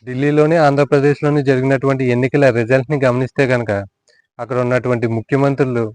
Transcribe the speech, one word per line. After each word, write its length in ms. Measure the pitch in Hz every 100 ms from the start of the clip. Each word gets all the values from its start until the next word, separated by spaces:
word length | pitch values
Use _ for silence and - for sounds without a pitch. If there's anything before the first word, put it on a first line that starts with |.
ఢిల్లీలోని, 520 | 110 127 143 151 151 170
ఆంధ్రప్రదేశ్లోని 840 | 147 139 139 143 143 143 147 147
జరిగినటువంటి 600 | 135 131 131 135 135 135
ఎన్నికల 400 | 127 120 131 143 139
రిజల్ట్ని 460 | 117 113 131 123 147
గమనిస్తే 440 | 127 123 127 - 135
కనుక 260 | 127 110 101 98 _ _ _ _ -
అక్కడ 180 | 117 123
ఉన్నటువంటి 500 | 123 127 123 120 117
ముఖ్యమంత్రులు 760 | 113 110 139 139 135 131 120 110